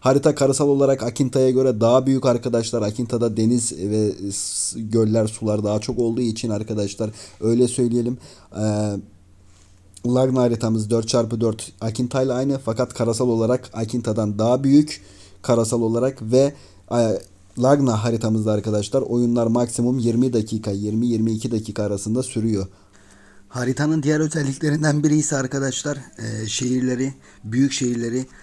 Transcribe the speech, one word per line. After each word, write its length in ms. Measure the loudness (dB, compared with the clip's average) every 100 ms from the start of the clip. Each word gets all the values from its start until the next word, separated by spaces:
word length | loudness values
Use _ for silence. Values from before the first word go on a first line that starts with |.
harita 340 | 2 4 4
karasal 340 | 2 2 2 2
olarak 340 | 4 4 2
Akinta'ya 480 | -2 -2 0 2 4
göre 300 | 4 2 4
daha 260 | 4 4 4
büyük 200 | 2 2
arkadaşlar. 560 | 0 0 -2 0 -2
Akinta'da 540 | -2 -4 -4 0 0 2
deniz 360 | 2 2 0
ve 400 | -4 -2 0 0 -2 -6
s-, 480 | -8 -8 -6 -6 -6
göller, 460 | -2 2 4 2 0
sular 380 | -2 -2 0
daha 160 | 0 -2
çok 180 | -2 -2
olduğu 220 | 0 0
için 300 | -2 -2 -4
arkadaşlar 600 | -4 -4 -4 -4 -4 -8 -8 -18 -4
öyle 280 | 0 4 2
söyleyelim. 500 | 2 0 0 -2 -4 -10 -20 -14 -4
Ee, 40 | -2 0 -2 -4 -10 -20 -20 -20 -20 -20 -20 -20 -20 -8 0
Lagna 340 | 2 2 4
haritamız 500 | 2 2 0 0 0
dört 180 | -2 0
çarpı 320 | 0 0 0
dört 320 | -2 -2 -8 -10
Akinta 420 | -8 -4 -2 -2
ile 100 | -2
aynı 260 | 0 -2 -2
fakat 360 | -2 -2 -2
karasal 340 | -2 -2 0 0
olarak 420 | 2 2 0 -2
Akinta'dan 680 | -8 -4 -4 -2 -2 -2 0
daha 260 | 2 2
büyük 380 | 6 6 4 -2 -18 -20 -20 -8
karasal 400 | 0 2 2 0
olarak 400 | 0 0 0 -2
ve, 320 | 0 2 2 0 -18 -20 -4
e, 260 | 0 0 0 -6 -20 -14 0
Lagna 460 | 4 4 4 2
haritamızda 480 | 0 -2 0 0 0
arkadaşlar 500 | 0 0 -2 0 -2
oyunlar 440 | 0 0 2 2 2
maksimum 520 | 2 0 0 0 0
yirmi 340 | 0 2 2
dakika, 380 | 0 -2 -4 -4
yirmi 360 | -4 -2 -2 0
yirmi 260 | 0 0
iki 180 | -2 -2
dakika 320 | -4 -4 -4
arasında 400 | -4 -4 -4 -4
sürüyor. 440 | -4 -4 -2 -2 -4 -10 _ -20 -20 -20 -20 -20 -14
Haritanın 540 | -6 -4 -2 0 0
diğer 180 | 2 2
özelliklerinden 840 | 0 -2 -4 -2 -2 0 2 2
biri 120 | 2 2
ise 200 | 0 -2
arkadaşlar, 600 | -2 -2 -4 -4 -6 -6
e, 500 | -10 -14 -10 -8 -6
şehirleri, 680 | -4 -2 0 0 0 -4 -6 -18 -18
büyük 280 | -6 0 0
şehirleri 540 | 0 -2 -2 -2 -4 -6 -12